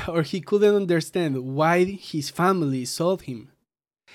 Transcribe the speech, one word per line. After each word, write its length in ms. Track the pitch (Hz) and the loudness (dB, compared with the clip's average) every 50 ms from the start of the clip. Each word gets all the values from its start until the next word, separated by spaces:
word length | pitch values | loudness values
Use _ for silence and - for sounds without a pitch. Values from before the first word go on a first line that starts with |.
| - | -2
<laughs> 40 | - | -4
or 140 | 165 170 151 | -2 -2 -2
he 180 | - - 185 | -2 -4 -6
couldn't 340 | 147 - 202 208 208 208 208 | -4 0 2 4 4 6 4
understand 800 | 202 202 175 175 165 156 - - 185 170 156 135 131 127 131 135 | 4 2 2 0 0 0 -2 -2 -2 -2 -2 -2 -4 -4 -4 -2
why 300 | 143 156 165 170 180 180 | 0 2 4 4 4 2
his 460 | 190 196 185 - - - 156 139 - | 0 -2 -8 -12 -10 -8 -6 -6 -6
family 540 | - - 175 185 190 185 156 139 135 131 123 | -2 0 2 2 2 2 0 -2 -2 -2 -4
sold 380 | 123 - - 165 175 190 175 - | -6 -4 -2 0 0 0 -2 -4
him. 260 | - 127 110 - - _ _ _ _ _ _ _ _ _ _ _ _ - | -10 -12 -12 -14 -18 _ _ _ _ _ _ _ _ _ _ _ _ -20